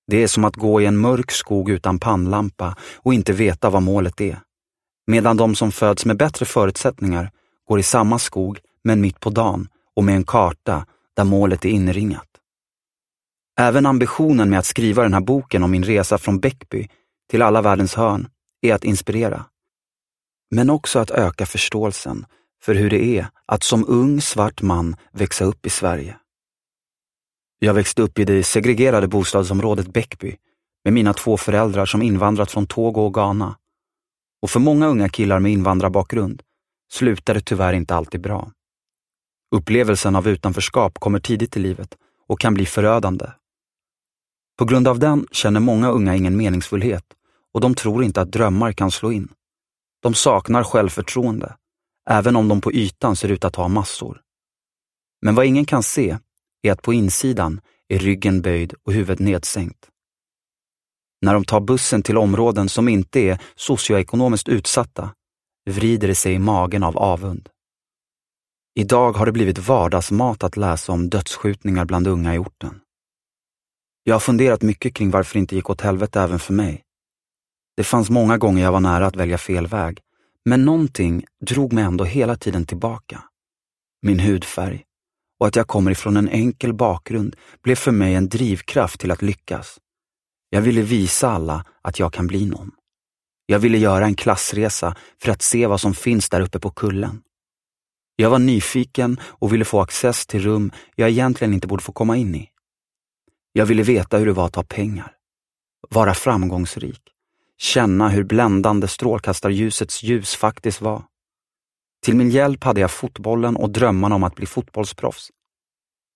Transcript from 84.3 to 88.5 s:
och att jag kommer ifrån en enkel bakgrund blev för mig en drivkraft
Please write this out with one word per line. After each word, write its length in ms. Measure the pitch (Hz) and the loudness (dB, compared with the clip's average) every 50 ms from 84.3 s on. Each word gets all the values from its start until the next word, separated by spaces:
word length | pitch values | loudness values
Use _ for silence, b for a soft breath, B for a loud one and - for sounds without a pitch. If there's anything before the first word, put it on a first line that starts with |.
| 98 90 - - - - 90 95 - 95 - _ _ _ _ _ _ _ _ _ _ _ | 0 0 -2 -6 -8 -6 -6 -6 -8 -10 -14 _ _ _ _ _ _ _ _ _ _ _
och 60 | 117 | -2
att 100 | 104 - | 0 2
jag 100 | 120 113 | 0 0
kommer 240 | - - 104 95 95 | 0 0 0 2 0
ifrån 260 | 92 - - 107 101 | 0 -2 -2 0 0
en 120 | 104 104 - | 2 2 0
enkel 460 | - 110 113 123 117 - - 120 117 | 0 0 0 -2 -2 -4 -4 -6 -2
bakgrund 640 | 104 123 107 90 82 - - 113 113 101 - B B B B B B - | 0 0 -2 -2 -4 -6 -8 -6 -6 -6 -6 B B B B B B -2
blev 120 | 123 127 | 0 0
för 180 | 123 - 135 120 | 0 2 2 2
mig 220 | 104 98 92 92 | 2 2 2 2
en 140 | 92 95 92 | 2 0 0
drivkraft 720 | 101 - 131 113 | -2 -2 -2 -2